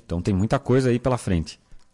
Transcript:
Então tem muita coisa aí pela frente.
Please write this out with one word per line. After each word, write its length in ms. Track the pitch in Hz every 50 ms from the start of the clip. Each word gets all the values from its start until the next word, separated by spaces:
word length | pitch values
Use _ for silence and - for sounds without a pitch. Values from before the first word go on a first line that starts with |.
| -
Então 160 | - 85 85
tem 120 | 90 - 101
muita 240 | 90 98 113 - 131
coisa 300 | - - 120 135 131 127
aí 80 | 120 123
pela 180 | - 135 127 120
frente. 440 | - - 92 85 80 - - - _ - - - - _